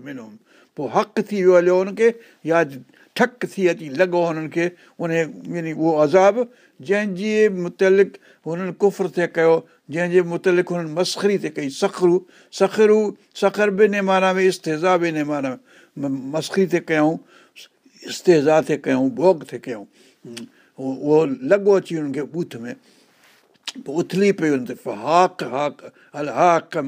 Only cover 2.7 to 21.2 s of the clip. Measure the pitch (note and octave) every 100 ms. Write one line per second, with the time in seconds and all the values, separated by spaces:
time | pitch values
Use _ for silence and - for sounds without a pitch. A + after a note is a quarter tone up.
2.7 | C3+ - _ _ - B3 - F3+ - F3
3.7 | E3+ D#3 C3+ F#3 F3 E3+ D#3+ D#3 E3+ E3+
4.7 | F3 _ - E3+ E3 D#3 - F3+ E3+ E3
5.7 | D3+ E3 D#3 D3+ F#3 G3 A3 A#3+ _ _
6.7 | - - G3+ G#3 F3+ G#3+ G#3+ G#3+ F#3 F3
7.7 | - F#3+ G3 G3 - _ _ D#3 E3+ F#3
8.7 | F3 G3+ - F#3 F3+ E3+ E3 E3 E3 E3
9.7 | _ - D3+ F3 F3+ E3+ E3+ F#3 F3 F3
10.7 | F3 D#3+ D3+ F3+ - G3+ G3 D#3 D3+ C#3+
11.7 | C3+ G3 - F3 F3+ F3+ _ _ - G3
12.7 | G3+ G#3+ G#3+ G#3 G3 _ - - - G#3
13.7 | F#3+ G#3+ G3+ F#3+ F#3+ F#3+ F#3 F#3+ F3+ E3
14.7 | D#3 F3+ F3+ E3+ D#3 D3 D3 C3+ B2 _
15.7 | - _ - C#3 C3+ C3 D#3 D#3 - F#3
16.7 | E3+ - D#3+ D3+ E3 - _ _ - -
17.7 | _ _ _ - - - E3 C#3 D#3 E3
18.7 | C#3 - C3 C3 A#2 F3 E3 B2+ A#2+ C3+
19.7 | A2 G2 _ _ _ - A#2 A2+ _ _
20.7 | - C3+ C3 D3 D#3